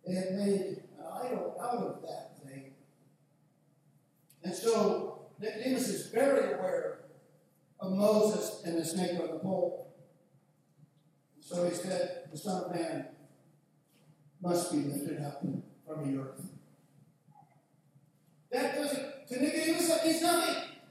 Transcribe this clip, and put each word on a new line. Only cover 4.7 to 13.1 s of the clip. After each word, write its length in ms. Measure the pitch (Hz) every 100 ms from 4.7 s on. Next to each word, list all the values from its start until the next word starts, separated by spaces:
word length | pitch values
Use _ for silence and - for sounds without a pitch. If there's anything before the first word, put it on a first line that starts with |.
| 214 196 - - - - -
Nicodemus 480 | 214 - 262 254 202
is 200 | 180 -
very 460 | 220 277 - -
aware 520 | - 185 180 - - - - - _ _ _ _ _
of 140 | 190
Moses 680 | 190 208 208 214 - - - 170
and 120 | 165
the 60 |
snake 340 | 160 190 175 170
on 60 | 156
the 120 | 160
pole. 560 | 190 185 175 - - - - _ _ _ _ _ _ _ - _ _ _ _ -
And 100 | -
so 240 | 175 175
he 40 |
said, 540 | 170 190 185 180 - -
"The 80 | 151
Son 280 | 202 180 175
of 100 | 170
Man 320 | 160 147 -